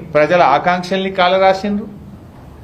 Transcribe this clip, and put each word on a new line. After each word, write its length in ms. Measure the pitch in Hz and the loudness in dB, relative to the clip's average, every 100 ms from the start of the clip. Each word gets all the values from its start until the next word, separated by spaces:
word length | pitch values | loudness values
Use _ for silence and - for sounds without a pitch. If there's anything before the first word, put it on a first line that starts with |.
| - | -2
ప్రజల 280 | 151 151 175 | 0 2 4
ఆకాంక్షల్ని 680 | 143 143 175 180 180 190 190 | 4 2 0 -2 -2 -4 -4
కాలరాసిండ్రు. 760 | 190 180 190 190 190 202 208 - - - - - - - - | 0 2 4 2 2 -2 -6 -8 -16 -20 -20 -20 -20 -20 -20